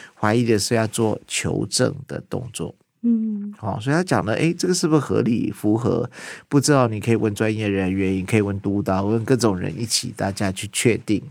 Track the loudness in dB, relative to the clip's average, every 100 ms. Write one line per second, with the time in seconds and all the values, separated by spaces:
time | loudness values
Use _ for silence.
0 | -20 _ 2 2 4 2 2 0 0 0
1 | 0 -2 -6 -6 -2 -2 -2 0 0 -2
2 | -10 -12 -8 -10 -8 -8 -10 -12 _ _
3 | 0 0 -2 -6 -8 -8 -6 -4 0 0
4 | 2 0 0 0 0 0 0 0 2 2
5 | 2 0 2 0 -2 -2 0 2 2 0
6 | -2 -8 -16 -16 0 2 4 4 4 0
7 | 2 2 2 0 0 0 0 0 0 0
8 | 0 0 0 2 2 -2 -2 -2 0 0
9 | 0 0 2 2 2 2 -4 -6 -4 -4
10 | -4 -4 -6 -2 -4 -4 -6 0 2 2
11 | 0 -4 -4